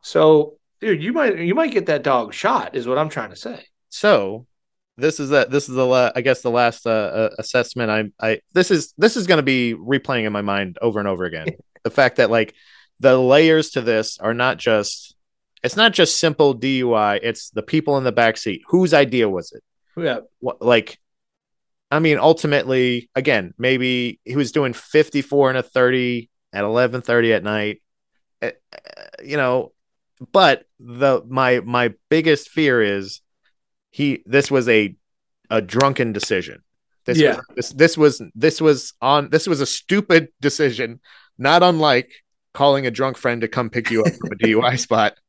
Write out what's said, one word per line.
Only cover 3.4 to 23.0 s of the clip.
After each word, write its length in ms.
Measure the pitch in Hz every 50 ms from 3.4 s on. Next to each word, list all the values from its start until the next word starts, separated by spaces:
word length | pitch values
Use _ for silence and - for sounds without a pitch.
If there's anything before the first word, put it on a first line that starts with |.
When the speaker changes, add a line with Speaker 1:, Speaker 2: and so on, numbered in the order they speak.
| - 107 - - - _ _ _ _ _
Speaker 2:
So, 580 | - - - 214 196 120 98 95 104 117 127 _ _ _ _ _ _ _ _ _ _
this 220 | - 127 156 156 -
is 100 | 147 131
the, 160 | 147 139 117 -
this 200 | 127 143 139 -
is 60 | 127
the 120 | 127 131
la-, 240 | 127 127 127 123 117 -
I 60 | 127
guess 220 | 117 135 127 -
the 80 | - 123
last, 360 | 117 120 107 101 - - -
uh, 40 | 117
uh, 400 | 113 110 104 90 - 107 110 107 - -
assessment. 520 | 110 - - 123 117 - - 127 117 110
I, 200 | 107 110 107 101 _ _ 113 110
I, 80 | 110 - _ _
this 180 | _ 180 180 -
is, 220 | 202 156 139 - _ -
this 180 | 175 226 -
is 100 | 247 190
gonna 160 | 175 180 156
be 320 | 139 135 131 127 123 120 113
replaying 500 | 78 87 117 139 135 - - 135 120 110
in 60 | 107
my 100 | 104 104
mind 360 | 101 101 98 98 98 92 87 -
over 160 | 113 117 104 107
and 80 | 101 101
over 160 | 95 87 92
again. 240 | 87 82 80 80 -
Speaker 1:
<laughs> 80 | - - - _ _ _ _
Speaker 2:
The 60 | -
fact 260 | - - 135 127 -
that, 140 | - 123 104
like, 240 | 117 113 110 - _ _ _ _ _ - _ _ _ _
the 180 | 123 135 127 127
layers 520 | 127 127 135 151 160 160 160 160 151 -
to 100 | - 139
this 380 | 117 117 113 110 110 - - -
are 140 | - 110 117
not 240 | 117 123 131 113 82
just, 580 | - 120 110 107 104 - - - - - _ _ _ _ _ _ _ _ _ _ -
it's 120 | 127 -
not 160 | 202 220 226
just 280 | - - 175 151 - -
simple 340 | - 160 147 - 151 143 131
D 220 | 113 123 135 135 127
U 160 | 127 120 117
I. 220 | 107 107 104 101
It's 340 | 101 104 117 113 - - -
the 120 | _ 107 107
people 340 | - - 160 151 - 139 139
in 60 | 131
the 80 | 127
backseat. 480 | 104 123 117 113 110 - - 113 95 - _ -
Whose 260 | - 180 185 165 160
idea 340 | 147 143 123 120 123 113 104
was 220 | 95 90 82 -
it? 100 | - - _ _ _ _ _ _ _ 170
Speaker 1:
Yeah. 200 | 170 147 123 113 - _ _ _
Speaker 2:
What, 240 | 123 127 117 _
like, 380 | 113 120 123 113 107 - - _ _ _ _ _ _ _ _ _ _ _ _ _ _ _ _ _ _ _
I 80 | 139 156
mean, 200 | 165 160 147 -
ultimately, 920 | - 151 190 190 - 156 143 143 - 127 131 131 127 123 123 120